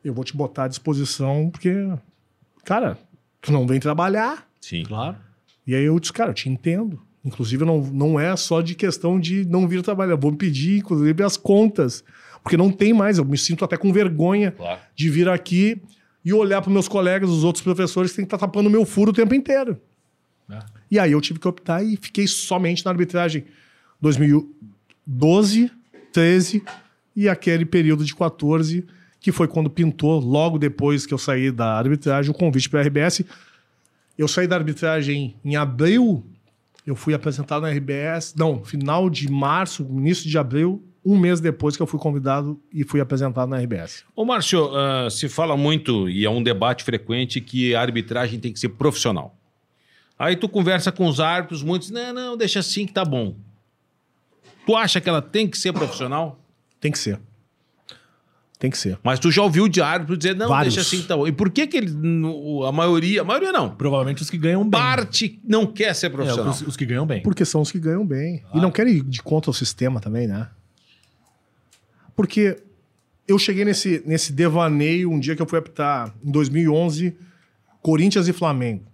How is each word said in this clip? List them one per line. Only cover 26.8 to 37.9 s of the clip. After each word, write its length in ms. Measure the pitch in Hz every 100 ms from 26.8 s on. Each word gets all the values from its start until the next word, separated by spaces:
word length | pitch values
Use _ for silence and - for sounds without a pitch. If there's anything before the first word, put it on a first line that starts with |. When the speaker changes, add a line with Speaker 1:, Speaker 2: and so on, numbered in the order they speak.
| _ _ _ 208
Speaker 1:
e 100 | 202
aquele 340 | 180 - 165
período 400 | 160 180 156 151
de 100 | 151
quatorze, 680 | - 170 - 147 160 156 175 175 _ _ _
que 140 | -
foi 160 | - 160
quando 220 | 160 156
pintou, 500 | - 165 - 147 160
logo 380 | 123 143 165 160
depois 480 | 143 143 143 147 -
que 80 |
eu 40 | 135
saí 320 | - 131 135
da 280 | 120 113 110
arbitragem, 520 | 127 147 143 139 143
o 40 |
convite 340 | 147 170 135 -
pra 120 | 151
R 80 | 143
B 100 | 143
S. 240 | 165 175 175 - - _ _ _ _ _ _ -
Eu 100 | 151
saí 180 | - 180
da 100 | 180
arbitragem 800 | 156 147 160 160 143 143 131 -
em 140 | 143 151
abril, 640 | 147 123 160 233 240 151 - - _ _ _ _ -
eu 80 |
fui 200 | 135 156
apresentado 480 | 151 156 131 139 147
na 80 | 156
R 100 | 143
B 120 | 135